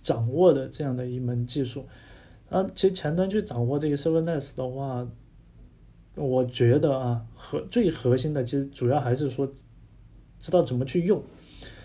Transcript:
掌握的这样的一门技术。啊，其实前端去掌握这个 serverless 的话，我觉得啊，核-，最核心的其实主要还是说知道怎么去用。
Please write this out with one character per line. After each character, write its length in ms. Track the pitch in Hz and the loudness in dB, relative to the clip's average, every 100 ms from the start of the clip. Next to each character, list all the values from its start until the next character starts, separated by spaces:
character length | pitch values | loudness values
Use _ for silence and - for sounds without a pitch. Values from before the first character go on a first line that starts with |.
掌 260 | - 127 113 | -4 -2 0
握 200 | 143 180 | 4 6
的 140 | 139 127 | 6 0
这 160 | - | -6
样 120 | 143 | -4
的 120 | 127 127 | -4 -4
一 140 | 123 | -4
门 260 | 123 120 120 | -4 -4 -4
技 180 | 151 | -4
术。 220 | 120 139 123 - - - - - - | -4 -6 -14 -20 -20 -20 -20 -20 -4
啊， 160 | 180 190 | -2 -2
其 140 | - 196 | 2 0
实 40 | |
前 220 | 185 151 | 2 -2
端 160 | 170 190 | 0 0
去 100 | 214 | 0
掌 260 | 214 120 120 | -2 -2 0
握 120 | 143 | 0
这 100 | 151 | 0
个 80 | 143 | 0
serverless 580 | 165 160 165 156 139 | 2 0 0 -4 -6
的 140 | - 127 | -8 -8
话， 400 | 131 139 123 123 113 - - - - - - - - - | -6 -6 -6 -6 -12 -20 -20 -20 -20 -20 -20 -20 -20 -16
我 300 | - 143 127 | -6 0 2
觉 340 | 123 - 120 139 | 0 4 6 6
得 160 | 156 | 4
啊， 300 | 131 123 120 113 | 0 0 -2 -6
核-， 280 | - - - - | -18 -8 -8 -2
最 200 | 247 196 | 2 2
核 240 | - 127 | 2 2
心 200 | 127 151 | 2 2
的 100 | 147 | -2
其 60 | 120 | -2
实 160 | 139 139 | -2 -4
主 240 | - 120 | -2 0
要 100 | 143 | 2
还 160 | 123 131 | 2 0
是 140 | 143 | -2
说 200 | 123 135 - - - - - - - - - | -2 -6 -6 -20 -20 -20 -20 -20 -20 -20 -14
知 120 | - | 0
道 100 | 180 | 2
怎 140 | - 127 | 2 0
么 80 | |
去 220 | - 180 175 | 0 0 2
用。 160 | 170 - - - - - - | 2 0 -20 -20 -20 -18 -18